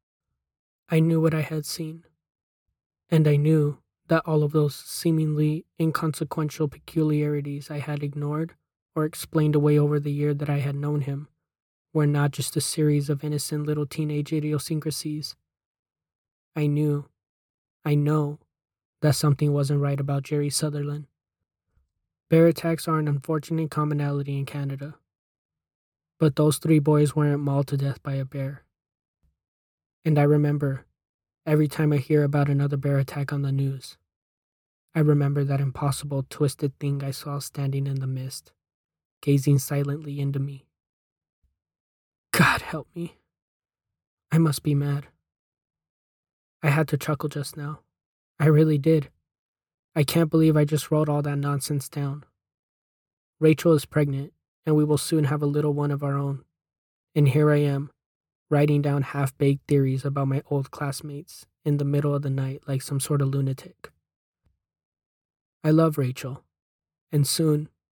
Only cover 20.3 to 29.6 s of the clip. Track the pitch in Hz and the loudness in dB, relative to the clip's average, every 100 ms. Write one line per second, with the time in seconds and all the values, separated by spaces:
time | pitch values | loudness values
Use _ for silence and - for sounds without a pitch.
20.3 | 147 147 - 151 147 143 147 143 _ _ | -2 -2 -2 -4 -4 -6 -8 -12 _ _
21.3 | _ _ _ _ _ _ _ _ _ - | _ _ _ _ _ _ _ _ _ 2
22.3 | 160 165 151 170 165 - 156 151 147 - | 4 6 4 -2 -4 -2 -2 0 -2 -2
23.3 | 156 - 160 156 - 151 147 143 143 139 | -4 -2 -4 -4 -2 -2 0 -2 -4 -4
24.3 | 139 135 147 139 135 143 - _ _ _ | -6 -6 -6 -6 -8 -12 -16 _ _ _
25.3 | _ _ _ _ _ _ _ _ - 156 | _ _ _ _ _ _ _ _ 0 0
26.3 | 139 151 147 160 156 147 151 147 151 147 | 2 2 2 2 4 4 4 2 2 0
27.3 | 143 143 139 139 139 139 131 147 139 131 | 0 0 -2 -2 -2 -4 -6 -6 -6 -6
28.3 | 139 135 139 _ _ _ _ _ _ _ | -6 -8 -10 _ _ _ _ _ _ _
29.3 | _ _ _ | _ _ _